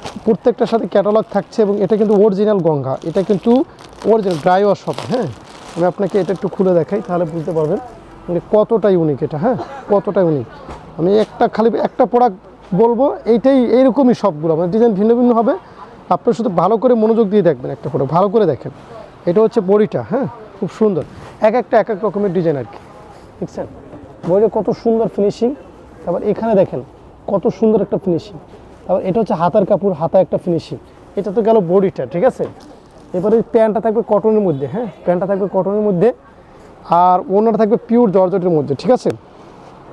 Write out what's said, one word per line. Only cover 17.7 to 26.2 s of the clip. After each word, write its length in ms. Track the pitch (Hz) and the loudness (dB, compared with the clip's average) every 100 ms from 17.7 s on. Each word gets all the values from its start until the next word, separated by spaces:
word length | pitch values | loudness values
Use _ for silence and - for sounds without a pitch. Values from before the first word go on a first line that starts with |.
একটা 180 | 139 147 | -10 -6
প্রোডাক্ট, 220 | 139 135 160 | -4 -2 0
ভালো 120 | 202 | 2
করে 180 | 220 185 | 2 0
দেখেন। 260 | 120 - - - - - - - | -2 -8 -16 -20 -20 -20 -8 -2
এটা 140 | 180 | 2
হচ্ছে 160 | 220 233 | 2 0
বডিটা, 400 | 180 208 214 139 113 | 2 2 2 -2 -4
হ্যাঁ, 160 | 233 220 - - - | -4 -4 -8 -20 -10
খুব 80 | 180 | -10
সুন্দর, 340 | - 214 165 120 - - - | -2 0 0 -6 -16 -20 0
এক 140 | 220 | 0
একটা 200 | 240 - 233 | 0 2 0
এক 100 | 190 | 0
এক 80 | 196 | -4
রকমের 280 | 208 196 202 | -4 -2 -2
ডিজাইন 240 | 175 165 139 | 0 0 -2
আর 80 | |
কি। 140 | 113 - - - - - - - | -6 -16 -20 -20 -20 -20 -20 -14
দেখছেন 260 | 180 - 147 - - - - - 165 | -12 -10 -14 -16 -20 -20 -20 -12 -2
বডিটা 200 | 190 214 | 2 2
কত 160 | 226 233 | 0 -4
সুন্দর 360 | - 226 226 190 | -2 -2 0 -2
ফিনিশিং, 460 | - 202 - 240 285 - - - - | -2 -2 0 -4 -4 -14 -20 -20 -12
তারপর 180 | - 180 | -6 -4